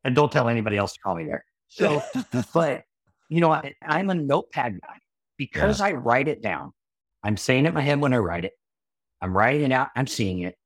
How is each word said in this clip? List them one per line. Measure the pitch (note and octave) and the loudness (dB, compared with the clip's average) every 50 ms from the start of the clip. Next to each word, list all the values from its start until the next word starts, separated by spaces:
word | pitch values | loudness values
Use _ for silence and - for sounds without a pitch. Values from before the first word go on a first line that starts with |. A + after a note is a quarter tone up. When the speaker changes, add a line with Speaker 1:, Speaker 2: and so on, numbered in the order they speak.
| - | -2
Speaker 1:
And | C3 B2 | 2 4
don't | C#3+ D3 C#3+ | 4 2 4
tell | - D3 B2 A#2 | 2 0 0 2
anybody | A#2 A#2 G#2+ A2 G#2 | 0 0 0 0 0
else | G2+ G2+ F#2+ - | 0 0 -2 -4
to | - | -8
call | - G2 F2+ | -6 -6 -4
me | - D#3+ | -4 -6
there. | D3+ - - - _ _ _ _ _ | -6 -8 -10 -10 _ _ _ _ _
So, | - - - - D3 D3 - - - B3+ - _ | -4 -2 0 2 2 0 -2 -4 -8 -8 -8 _
Speaker 2:
<laughs> | - - - - - | -4 -4 -4 0 0
Speaker 1:
but, | E3 E3 D3 B2+ - - _ _ _ _ _ _ _ _ _ | 0 0 0 -2 -6 -10 _ _ _ _ _ _ _ _ _
you | D#3+ E3 | 0 2
know, | E3+ D#3+ | 4 4
I, | D#3 D3+ - C#3 - _ | 2 0 -2 -10 -14 _
I'm | - D#3 D3+ E3 G3 G3 | -4 -2 -2 0 0 0
a | F#3 | -2
notepad | E3+ D3 C#3 C#3 F3 - _ - D3+ B2+ A#2+ G2 F2+ | -2 0 0 0 0 0 _ -6 -4 -4 -4 -6 -8
guy | - - - - _ _ _ _ _ _ _ - | -14 -18 -20 -20 _ _ _ _ _ _ _ -10
because | C#3 - - - F#3 G3+ G#3 G3 | -10 -8 -2 0 0 0 2 2
Speaker 2:
Yeah. | G3+ | 0
Speaker 1:
I | G3+ | 0
write | F3 B2+ A#2 A#2 A#2+ C3 C#3 D3+ | -2 0 2 2 2 4 2 0
it | C#3+ - | -4 -4
down. | G#2+ G#2 E2+ C#2 C2 - _ _ _ _ _ _ _ _ _ _ - | -4 -4 -4 -4 -8 -12 _ _ _ _ _ _ _ _ _ _ -2
I'm | G#2 G#2+ | -2 -2
saying | G2+ - - C3 C3 C#3+ | -2 0 2 2 4 4
it | E3 | 2
in | E3+ | 2
my | D#3 | 0
head | C#3 C#3+ C#3+ C#3+ | 0 2 2 2
when | D3 C#3 B2+ | 2 2 2
I | A#2+ | 2
write | G2+ E2+ E2+ E2+ - | 2 0 -2 -4 -6
it. | - _ _ _ _ _ _ _ _ _ _ _ _ _ _ | -8 _ _ _ _ _ _ _ _ _ _ _ _ _ _
I'm | F2+ F#2 F#2 | -6 0 2
writing | G2 G#2+ A#2+ C#3+ D3+ | 4 4 4 4 2
it | D3 C3 | 2 2
out. | C3 B2+ C3+ - - | 2 2 0 -2 -2
I'm | A#2+ C3+ | -4 -4
seeing | B2+ - - A2+ F#2+ F#2 F2+ | -4 -2 -2 -2 -2 -2 -4
it. | F2+ F#2 - _ _ | -6 -6 -8 _ _